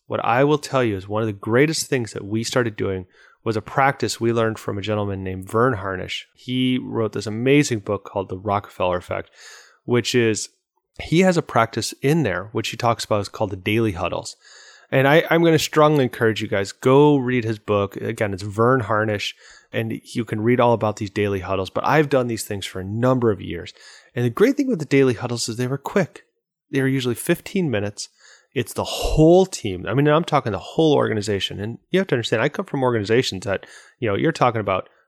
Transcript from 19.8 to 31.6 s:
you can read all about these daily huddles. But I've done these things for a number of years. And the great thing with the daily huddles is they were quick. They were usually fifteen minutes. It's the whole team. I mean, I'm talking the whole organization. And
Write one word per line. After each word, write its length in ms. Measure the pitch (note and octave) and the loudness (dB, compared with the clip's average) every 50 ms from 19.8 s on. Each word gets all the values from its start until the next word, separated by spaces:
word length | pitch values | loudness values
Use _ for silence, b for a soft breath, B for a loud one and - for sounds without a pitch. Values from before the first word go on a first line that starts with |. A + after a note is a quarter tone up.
| A2+ A2 A2+ D3+ - | -4 -4 -6 -8 -10
you 200 | - - B2 A#2 | -8 -6 -6 -6
can 160 | - - G#2+ | -4 -4 -2
read 200 | G#2+ A#2 B2 B2 | 2 2 4 4
all 140 | A#2+ A#2+ A#2 | 4 4 4
about 240 | G#2+ A2 G#2+ G#2 - | 2 0 -2 -2 -4
these 120 | A2 G2 | -6 -6
daily 300 | - - G#2 G2+ G2+ F#2+ | -2 -2 -2 0 -2 -2
huddles. 320 | F2 F#2+ G2 F#2+ F#2+ F#2 | -4 -4 -4 -4 -4 -4
But 120 | - - - | -4 -4 -2
I've 240 | - B2+ D3+ D#3 C#3 | 2 2 2 2 2
done 180 | C#3+ C3 B2+ B2 | 2 0 0 0
these 180 | A#2 G#2+ - | -2 -6 -6
things 200 | - G#2+ G2 F#2 | -8 -8 -8 -8
for 140 | - - F#2+ | -10 -10 -10
a 60 | F#2 | -8
number 460 | F#2+ G#2 A2+ A#2+ B2+ C3 C3 A#2+ A#2 | -6 -4 0 0 2 2 2 2 2
of 100 | G#2 F#2 | 0 0
years. 320 | G2 F#2 F2+ E2+ E2+ - B B B B B B B B _ | -4 -8 -10 -10 -10 -12 B B B B B B B B _
And 80 | B2 B2 | -4 -2
the 60 | B2 | -2
great 260 | A#2 - G3 B3+ C#4+ | 2 4 4 4 4
thing 120 | - C#4+ C4 | 2 -2 -2
with 100 | B3 E3+ | -2 -4
the 80 | D3+ | -2
daily 300 | - - C#3 C3+ C3 A#2+ | 2 4 4 4 4 2
huddles 340 | - - B2 A#2+ A#2 - - | 0 -4 -6 -6 -6 -6 -6
is 80 | A2+ G#2+ | -6 -6
they 80 | B2 | -4
were 140 | B2 C3+ C#3 | -4 -6 -6
quick. 460 | - - - G3+ F3+ - - - - _ _ _ _ _ _ _ _ _ | -8 -4 -2 -2 -2 -2 -4 -12 -20 _ _ _ _ _ _ _ _ _
They 120 | C#3+ C#3 | -2 0
were 60 | C3+ C3+ | 0 0
usually 280 | C3 C3+ B2 B2 A#2 | 0 0 -2 -2 -4
fifteen 560 | - - - F3 - - - - G3 F3+ D#3 | -2 -2 -2 -2 -2 -4 -4 -4 -2 -2 0
minutes. 380 | A#2+ G#2 G2+ G2+ G#2 - - - b b b b b b b b - | 0 -2 -2 -4 -6 -8 -12 -14 b b b b b b b b -6
It's 200 | C3 A#2 - - | -6 -6 -4 -4
the 100 | - G2 | -6 -4
whole 640 | - - - - - - - D#3 D#3+ E3+ F#3 F#3+ | -4 -4 -4 -4 0 2 4 6 6 6 6 4
team. 400 | F#3 - - - G#2+ F#2 F2+ F2 G2 | 2 -2 -6 -6 -6 -6 -6 -6 -2
I 60 | G#2 | 0
mean, 140 | C3 C#3+ D3 | 2 2 4
I'm 160 | D3 D#3 F3 | 2 2 0
talking 280 | - - - D#3+ B2+ | 0 -2 -2 -2 -2
the 80 | G2+ F#2 | -4 -6
whole 340 | - - - - D#3+ D#3+ D3 | -8 -4 0 2 2 4 4
organization. 680 | C3 A#2+ A2+ A2 A2 G2+ G#2+ G#2 G2 F2+ - F#2+ | 2 2 0 -2 -2 -2 -2 -2 -2 -4 -4 -6
And 200 | F#2+ | -8